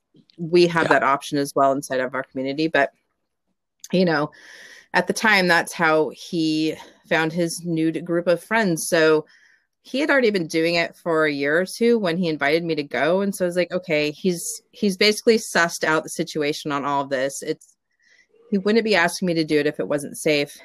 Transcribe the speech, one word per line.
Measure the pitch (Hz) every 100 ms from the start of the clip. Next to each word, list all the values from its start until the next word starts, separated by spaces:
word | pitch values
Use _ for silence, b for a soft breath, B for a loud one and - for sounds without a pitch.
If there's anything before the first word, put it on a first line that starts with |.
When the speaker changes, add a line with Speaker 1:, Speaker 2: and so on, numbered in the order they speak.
| _ _ _ -
Speaker 1:
we | 165 175 170
have | 165 156
Speaker 2:
Yeah. |
Speaker 1:
that | 139
option | 131 139 - 143
as | 143
well | 147 135
inside | 135 - 131
of | 127 131
our |
community. | - 135 135 139 160
But, | 151 139 - _ _ _ _ _ _ _ _ -
you | 180 180
know, | 151 156 B B B B B B
at | 185 180
the |
time, | - 220 202 180
that's | 170 -
how | - 165 156 139 -
he | - 170 160 156 156 - B B -
found | 165 160
his | 170 170 170 170
nude | 160 160 160 175
group | 170 175
of | 170
friends. | - 226 208 160 -
So | 165 160 156 b b b b b _
he | - 254
had | 302
already | 277 233
been | 202 160
doing | 165 165 170
it | 170 -
for | 175 160 156
a |
year | 143 139 160
or | 185
two | - 233 233
when | 185 165
he | 175
invited | 151 143 165
me | 170 151
to |
go. | 143 123 147 185
And | 202 196
so | 180
I |
was | 175
like, | 180
"Okay, | 180 180 151 151
he's, | 147 190 170 - - -
he's | - 208 185
basically | 208 214 - 226
sussed | - 180 170 -
out | - 156
the | 156
situation | - 165 160 147 151 156
on | 143 135
all | 143
of | 139
this. | 135 135 -
It's, | 139 156 _ _ _ _ _ _ _ _ _
he | 196
wouldn't | 202 226 220
be | 190
asking | 175 - 180
me | 165
to | 156
do | 151
it | 147
if | 147
it | 95
wasn't | 147 139 -
safe." | 160 147 151 -